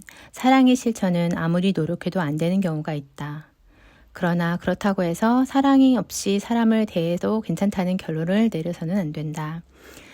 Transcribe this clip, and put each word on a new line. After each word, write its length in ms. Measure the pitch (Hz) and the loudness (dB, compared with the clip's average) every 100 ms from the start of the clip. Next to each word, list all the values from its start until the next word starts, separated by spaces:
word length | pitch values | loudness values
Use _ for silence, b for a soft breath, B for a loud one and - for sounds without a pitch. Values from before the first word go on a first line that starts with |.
| B B B | B B B
사랑의 440 | - 254 262 254 247 | -2 4 6 6 4
실천은 600 | 233 220 185 175 170 175 | 0 -2 0 0 0 0
아무리 380 | 165 175 196 180 | 0 0 0 0
노력해도 460 | 156 170 180 185 | -2 -4 -4 -4
안 160 | 151 156 | -2 -2
되는 240 | 165 190 | 0 0
경우가 320 | 185 156 156 | 0 -4 -6
있다. 540 | 151 139 - 147 151 - _ b b b b b | -8 -10 -12 -12 -12 -16 _ b b b b b
그러나 440 | - 175 175 170 175 | -4 -2 0 -2 -2
그렇다고 460 | - 185 208 196 | -2 -2 -2 0
해서 420 | 175 170 220 247 262 | -2 0 2 2 2
사랑이 520 | 277 277 269 262 240 | 2 4 6 6 4
없이 420 | 180 - 196 202 | -2 -6 -2 -2
사람을 460 | - 233 220 220 214 | 0 0 2 2 0
대해도 560 | 180 165 175 190 220 | -2 -2 -2 -2 -2
괜찮다는 560 | - 165 202 202 180 185 | -4 -2 -2 0 -2 -2
결론을 520 | - 156 165 202 226 | -4 -4 0 2 2
내려서는 440 | 160 165 170 165 202 | -2 -6 -6 -4 -2
안 140 | 156 | -4
된다. 500 | 156 151 156 156 165 - B B B B | -6 -8 -6 -8 -10 -14 B B B B